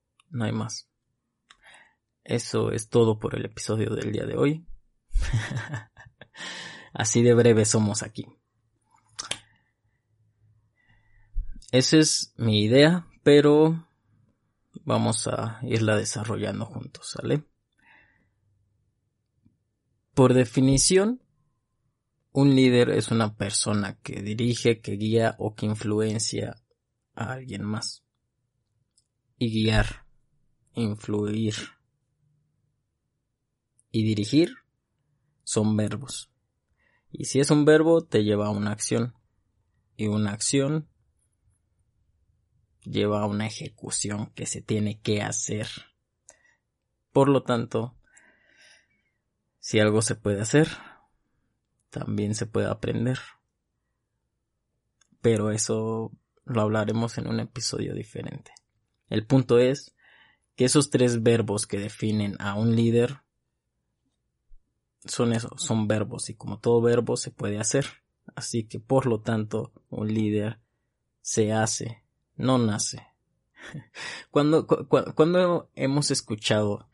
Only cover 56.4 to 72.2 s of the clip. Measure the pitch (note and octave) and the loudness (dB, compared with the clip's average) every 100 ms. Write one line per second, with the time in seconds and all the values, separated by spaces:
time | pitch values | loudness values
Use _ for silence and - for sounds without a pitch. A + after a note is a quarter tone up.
56.4 | - A#2 G#2 G#2+ G#2+ A2+ A2+ - - A2+ | -4 0 0 0 0 -2 -4 -6 -6 -6
57.4 | A#2 - - - - - G#2 - - - | -6 -8 -6 -6 -6 -8 -10 -12 -12 -14
58.4 | - - _ _ _ _ - A2 A2 C3+ | -18 -20 _ _ _ _ -8 -6 2 2
59.4 | C3 A#2+ B2+ C#3 - _ _ _ _ _ | 4 4 4 0 -8 _ _ _ _ _
60.4 | _ - B2+ D3+ C#3 C#3+ B2 A#2 A2+ A2+ | _ 0 2 4 2 2 2 2 2 2
61.4 | G#2+ G2+ - G2+ G#2 - G#2+ G#2+ G2+ - | 2 -2 -4 -6 -8 -4 -2 0 -2 -4
62.4 | G2+ G2+ A#2 A#2 A#2 A#2 B2 C#3 _ _ | -6 0 2 4 4 4 2 -4 _ _
63.4 | _ _ _ _ _ _ _ _ _ _ | _ _ _ _ _ _ _ _ _ _
64.4 | - - _ _ _ _ - - A#2+ A2+ | -20 -20 _ _ _ _ -10 -2 0 -2
65.4 | A#2 - - A2+ G#2+ G#2+ G#2 - - - | -4 -8 -4 -2 0 -2 -4 -8 -12 -12
66.4 | G#2+ G#2 A#2+ A#2 A#2 A#2+ A#2 B2 - - | -14 -4 2 4 4 2 0 -4 -8 -8
67.4 | G#2 G#2 A2 C3+ C#3 - _ _ - - | -6 -4 -2 -2 -2 -8 _ _ -20 -14
68.4 | - A#2 A2 A2+ - C3+ B2+ G#2+ A2 A2 | -6 -6 -6 -10 -2 0 0 -2 -2 -4
69.4 | G#2+ A2 B2 - - - G#2+ A2 G#2+ G#2 | -2 -6 -8 -14 -14 -8 -4 -2 0 -2
70.4 | G#2+ - _ _ _ _ _ _ - - | -4 -8 _ _ _ _ _ _ -6 -2
71.4 | G#2+ A2+ G#2+ - A2+ - _ _ | 0 2 0 -2 -8 -14 _ _